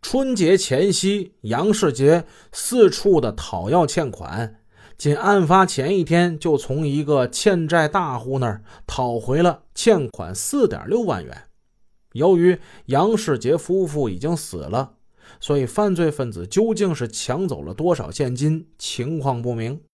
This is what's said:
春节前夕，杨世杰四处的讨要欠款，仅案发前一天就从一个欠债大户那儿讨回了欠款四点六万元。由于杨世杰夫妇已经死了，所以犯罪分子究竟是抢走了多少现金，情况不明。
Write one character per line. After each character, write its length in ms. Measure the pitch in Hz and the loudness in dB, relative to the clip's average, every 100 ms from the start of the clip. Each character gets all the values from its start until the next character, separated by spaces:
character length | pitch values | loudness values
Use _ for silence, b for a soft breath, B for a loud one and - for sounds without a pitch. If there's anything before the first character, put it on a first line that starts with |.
春 340 | - 254 269 240 | -2 -2 0 2
节 220 | 165 190 | 4 4
前 340 | - 175 190 | 4 0 2
夕， 440 | 185 190 202 190 _ | 2 0 -2 -4 _
杨 300 | 107 147 196 | -6 -2 0
世 220 | 214 165 | 2 0
杰 320 | 117 139 170 170 b b | 2 4 4 0 b b
四 380 | - - 247 202 | -8 -4 6 6
处 320 | - 202 175 | 6 2 2
的 100 | 127 | 2
讨 380 | 104 - 92 92 | -6 -8 -6 0
要 160 | 165 160 | 2 2
欠 240 | - 151 | 0 -4
款， 540 | - - 92 113 - _ b b b | -8 -10 -8 -8 -10 _ b b b
仅 180 | 147 147 | -2 0
案 300 | 190 202 160 | 2 2 4
发 180 | 190 | 4
前 320 | 185 - 135 196 | 4 0 -2 0
一 80 | |
天 360 | 160 165 175 160 | 2 2 2 0
就 180 | 170 147 | 0 0
从 300 | - 147 151 | 0 -4 -2
一 160 | 139 | -2
个 240 | 147 143 123 | 0 0 0
欠 400 | - 214 185 160 | 0 2 2 2
债 200 | 170 151 | 2 2
大 300 | 196 165 123 | 0 -2 -6
户 220 | 120 135 | -4 -2
那 80 | 123 | -2
儿 160 | 104 B B - | -4 B B -10
讨 320 | - 127 117 | -4 -2 -4
回 240 | 110 139 | -2 2
了 180 | 175 160 _ - | 2 2 _ 0
欠 340 | 233 196 127 | 4 4 2
款 240 | - 82 | -8 -10
四 340 | 98 - 285 240 | -8 -4 0 0
点 220 | - - | 0 -4
六 120 | 220 | -2
万 220 | 226 107 | -2 -4
元。 200 | 67 - - _ _ _ _ _ _ | -6 -16 -20 _ _ _ _ _ _
由 220 | 113 160 185 | 0 2 4
于 240 | 175 180 B B B | 4 0 B B B
杨 280 | 135 190 220 | 2 2 0
世 220 | 220 135 | -2 -2
杰 180 | 120 160 | 0 -2
夫 300 | - 185 180 | 0 -2 0
妇 240 | 147 131 | -2 -4
已 80 | 95 | -2
经 180 | 147 165 | -4 -4
死 220 | - 87 | -6 -12
了， 380 | 69 110 135 _ _ b b b | -6 -4 -4 _ _ b b b
所 160 | - 143 | -2 0
以 120 | 127 | 0
犯 260 | - 208 | 0 0
罪 160 | 175 165 | 2 0
分 220 | 147 123 | 0 -6
子 160 | 87 90 | -6 -2
究 260 | 185 226 | 0 2
竟 220 | 220 202 156 | 2 0 -2
是 120 | 120 | -6
抢 400 | - - 131 185 | -8 -6 -4 -4
走 140 | 110 | -6
了 140 | 71 98 | -10 -4
多 180 | 165 | 0
少 160 | 170 - | 0 -2
现 260 | - 135 123 | -4 -4 0
金， 320 | 147 160 160 _ | 0 -2 -6 _
情 400 | - - 123 165 | -10 -8 -6 -4
况 200 | 135 123 | -4 -2
不 140 | 120 | -4
明。 260 | 117 113 147 _ | -4 -6 -8 _